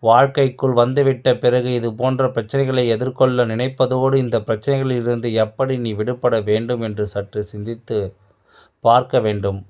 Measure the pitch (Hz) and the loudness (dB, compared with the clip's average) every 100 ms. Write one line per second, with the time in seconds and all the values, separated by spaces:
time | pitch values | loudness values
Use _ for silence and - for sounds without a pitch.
0 | 117 117 135 139 135 131 135 120 120 131 | 6 6 6 2 0 0 0 2 2 2
1 | 135 131 - 123 127 123 123 123 117 110 | 0 2 0 0 2 0 0 -2 -4 -2
2 | 127 131 131 127 104 135 135 131 123 113 | -2 0 -2 -2 -4 -2 0 0 0 0
3 | 127 127 131 127 120 110 127 131 127 127 | -2 2 2 2 0 0 -4 -2 0 2
4 | 131 135 123 117 107 110 123 135 135 123 | 2 0 0 -2 -2 -4 -2 -2 0 -2
5 | 117 120 117 110 110 - 131 131 117 104 | -2 -2 -2 0 -2 -2 -4 -2 -4 -4
6 | 107 123 - 113 104 107 117 123 113 104 | -4 -2 0 0 2 0 0 -4 -4 -4
7 | 104 101 98 110 101 104 104 117 - 110 | -6 -4 -6 -8 -8 -8 -10 -10 -6 -6
8 | 95 - _ _ _ _ _ _ 117 120 | -4 -10 _ _ _ _ _ _ 2 2
9 | 127 135 110 104 98 98 92 | 4 0 0 -2 -4 -6 -10